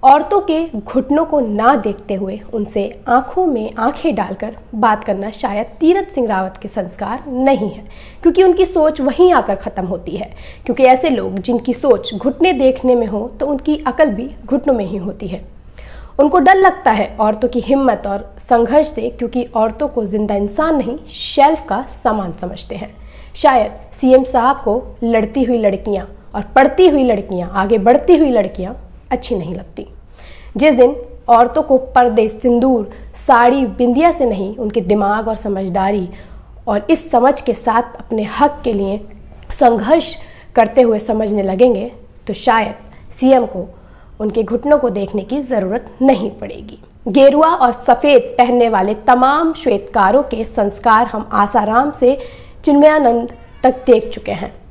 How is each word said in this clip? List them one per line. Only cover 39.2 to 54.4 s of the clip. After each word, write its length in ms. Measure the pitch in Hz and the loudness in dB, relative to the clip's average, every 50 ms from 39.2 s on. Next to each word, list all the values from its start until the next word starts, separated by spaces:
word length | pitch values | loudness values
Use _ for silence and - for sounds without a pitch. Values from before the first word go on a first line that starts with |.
| - - - - - - | -20 -20 -20 -20 -14 -14
संघर्ष 680 | - - 285 240 226 220 208 208 302 330 - - - - - - - - - - - | -2 2 4 4 4 2 0 2 2 0 0 -2 -10 -14 -16 -20 -20 -20 -20 -6 0
करते 260 | - 226 220 - - | 2 2 2 4 2
हुए 180 | 254 233 226 208 | 4 4 2 0
समझने 440 | 214 - 220 220 220 208 202 208 196 | -2 -4 -2 -2 -2 -2 -2 -2 -2
लगेंगे 480 | 190 185 185 247 254 233 196 208 247 - - - - - - - - | -2 0 2 2 2 2 0 -4 -8 -10 -16 -20 -20 -20 -20 -10 -10
तो 60 | 208 | -10
शायद 420 | - - - 220 226 214 - - - - - - - - - | -4 0 2 2 2 0 -2 -8 -14 -18 -20 -20 -20 -20 -20
सीएम 340 | - - - 254 269 254 240 | -8 0 2 4 4 4 2
को 300 | 208 - 185 175 - - - - - - - - - - - | 0 -6 -10 -12 -12 -16 -20 -20 -20 -20 -20 -20 -20 -12 -6
उनके 240 | 214 214 196 233 220 | -6 -4 -2 -2 -4
घुटनों 340 | - 226 240 - 285 294 285 | -2 -4 -4 2 2 2 2
को 120 | 294 240 | 2 0
देखने 340 | 190 208 196 - - 208 190 | -2 -2 -6 -4 -6 -8 -6
की 180 | - 247 285 | -6 -6 -8
ज़रूरत 480 | 277 254 254 220 190 185 196 247 - - - - | -6 -4 -4 -4 -2 -2 -4 -6 -8 -10 -8 0
नहीं 300 | 254 269 269 185 202 - | 2 2 2 2 0 -8
पड़ेगी। 480 | - - - - - - - - - - - - _ - - 240 | -10 -10 -14 -14 -14 -16 -16 -18 -20 -20 -20 -20 _ -12 -10 0
गेरुआ 400 | 190 180 269 277 277 294 311 320 | 4 6 6 6 6 6 4 2
और 240 | 339 349 262 240 | 2 2 2 0
सफ़ेद 500 | 233 - - - 240 240 - 294 285 247 | 0 0 2 2 2 2 4 4 4 4
पहनने 480 | 240 - - - 240 240 247 247 233 233 | 4 2 0 0 2 2 4 2 2 2
वाले 240 | 220 196 185 202 214 | 2 0 0 0 -4
तमाम 600 | 214 - - 247 247 254 262 285 302 330 330 320 | -4 2 2 2 4 4 2 2 2 0 -2 -2
श्वेतकारों 680 | - - 269 214 202 202 - - 226 196 190 208 269 285 | -2 -2 -2 -2 -2 -4 -4 0 0 2 4 2 2 0
के 220 | 285 - 220 220 | 0 -6 -8 -8
संस्कार 600 | 220 - - 208 202 196 - - 240 220 214 240 | -6 -4 -2 -2 -2 -4 -2 0 2 4 4 2
हम 240 | 220 - 214 214 - | 0 -4 -10 -10 -4
आसाराम 600 | - 208 202 208 - 240 202 214 220 240 269 294 285 - | -2 0 0 2 2 0 0 2 2 0 0 0 -2 0
से 200 | 262 247 277 269 - - - - - - - - - | 2 2 2 0 -4 -14 -18 -20 -20 -20 -20 -4 0
चिन्मयानंद 680 | - 285 285 294 302 302 311 294 240 233 233 233 240 - - - - - - - | 2 4 6 6 6 4 4 2 2 2 0 -2 -6 -12 -18 -20 -20 -20 -2 0
तक 220 | 254 262 254 - | 0 0 0 4
देख 240 | - 247 220 - - | 4 4 4 4 -4
चुके 220 | - - - - | -12 -12 -10 -10
हैं। 240 | 202 170 | -8 -8